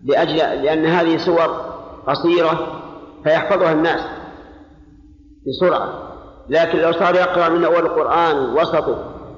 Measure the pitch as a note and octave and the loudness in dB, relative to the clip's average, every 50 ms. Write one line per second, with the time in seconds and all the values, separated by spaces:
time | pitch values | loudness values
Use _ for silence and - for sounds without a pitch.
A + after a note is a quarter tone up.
0 | - B2 C#3 C3 E3 D3+ D3+ D#3+ D#3 - - C3+ C3+ C#3+ D#3 D#3+ D#3 D#3+ E3+ F3+ | 0 0 2 2 2 0 0 0 0 0 -2 -2 0 0 0 2 2 2 2 2
1 | E3+ E3 E3 D#3 - F#3 E3+ E3 E3 D#3 - - - - - - - - - - | 2 2 2 0 2 2 2 2 2 2 0 -4 -8 -10 -12 -14 -16 -16 -18 -12
2 | - - C#3 C#3+ - E3+ E3+ F3 D#3+ D#3+ D#3 D#3+ D#3 C#3+ - - - - - - | -4 -4 -4 0 2 2 2 4 4 2 0 -2 -4 -6 -8 -12 -14 -16 -18 -18
3 | - - - - - D3+ D#3 D#3+ D#3 - G3+ F#3 F#3 E3 D#3+ D3+ D#3+ E3+ D3 A#2 | -18 -20 -20 -6 0 2 2 2 2 0 0 2 2 2 2 2 2 2 0 -2
4 | - - - - - - - - - - - - - - - - - - - - | -4 -8 -10 -14 -16 -16 -18 -20 -20 -20 -20 -20 -20 -20 -20 -20 -20 -20 -20 -20
5 | - - - - - - - _ - C3+ C3 - F3+ F3+ D#3+ B2 G2+ F#2+ - - | -20 -20 -20 -20 -20 -20 -20 _ -10 -10 -4 0 0 2 2 0 -2 -4 -8 -10
6 | - - - - - - - - - - C3+ D#3+ E3+ D#3+ - E3 D#3+ E3 E3+ E3+ | -12 -14 -16 -18 -18 -20 -20 -20 -10 -2 0 2 2 2 2 2 2 2 2 2
7 | E3+ F3 F3+ F#3 F3+ F3+ F3+ F3 F3 E3 E3 E3+ E3+ D#3+ E3 E3+ E3+ E3+ - D#3+ | 2 2 4 4 2 2 2 2 2 2 2 2 2 2 2 2 2 0 0 0
8 | D3+ A#2+ C3+ E3 E3+ E3 D3+ C#3+ C3+ B2 A2+ C#3+ E3+ - - D#3+ C#3+ - A#2+ - | 0 2 2 2 2 2 2 0 0 0 2 0 0 2 0 -2 0 0 -4 -4
9 | - - - - - - - | -6 -12 -14 -16 -16 -18 -20